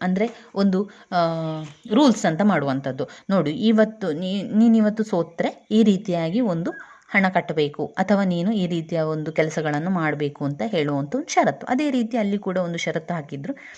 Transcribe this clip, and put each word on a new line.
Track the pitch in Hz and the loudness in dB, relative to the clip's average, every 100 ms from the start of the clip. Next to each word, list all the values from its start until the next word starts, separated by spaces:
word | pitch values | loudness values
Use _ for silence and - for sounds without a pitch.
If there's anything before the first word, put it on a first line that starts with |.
ಅಂದ್ರೆ | 180 185 226 - - | -2 0 -2 -6 -10
ಒಂದು, | - 202 185 196 - - | 0 2 2 -2 -8 -4
ಆ, | 180 165 165 160 156 156 - 233 | 0 0 0 -4 -6 -10 -14 0
ರೂಲ್ಸ್ | 214 294 214 185 | 4 6 4 2
ಅಂತ | 160 | 2
ಮಾಡುವಂಥದ್ದು. | 202 175 139 131 139 131 131 - - | 2 2 2 -2 -4 -4 -6 -8 -2
"ನೋಡು, | 190 147 | 0 0
ಇವತ್ತು | 151 220 220 214 - 185 | 0 2 4 2 0 -6
ನೀ-, | 151 185 196 | -4 -4 -4
ನೀನ್ | 175 208 233 226 | -2 4 6 6
ಇವತ್ತು | 214 214 | 4 0
ಸೋತ್ರೆ | 214 185 165 - 262 - - | -2 -2 -2 -2 -4 -4 0
ಈ | 214 | 4
ರೀತಿಯಾಗಿ | 220 190 202 170 165 196 | 4 4 0 -2 -2 0
ಒಂದು | 240 165 196 - - - - | 0 -2 -4 -8 -14 -20 -4
ಹಣ | 202 190 | 0 2
ಕಟ್ಟಬೇಕು | 185 170 160 147 147 151 - | 0 -2 0 -2 -2 -6 -2
ಅಥವಾ | 190 202 | 2 2
ನೀನು | 196 170 175 | 2 0 0
ಈ | 220 180 | 0 0
ರೀತಿಯ | 170 160 170 | -2 -4 -2
ಒಂದು | 156 156 156 | -2 -2 -4
ಕೆಲಸಗಳನ್ನು | 156 156 156 156 147 165 | 0 0 0 -2 -2 -2
ಮಾಡ್ಬೇಕು" | 185 156 143 147 143 | 0 0 -2 -4 -4
ಅಂತ | 143 143 226 | -6 -4 -4
ಹೇಳುವಂಥ | 190 147 143 135 | -2 0 -2 -2
ಒಂದು | 254 320 | -6 -2
ಷರತ್ತು. | - 240 - - | 0 2 0 -2
ಅದೇ | 254 294 | -2 0
ರೀತಿ | 254 226 240 | 0 -2 -2
ಅಲ್ಲಿ | 202 202 | -2 -2
ಕೂಡ | 202 185 | -2 -2
ಒಂದು | 175 170 | -2 -4
ಷರತ್ತು | 170 160 160 | -4 -4 -4
ಹಾಕಿದ್ರು. | 175 143 143 151 285 - | -8 -8 -10 -10 -10 -14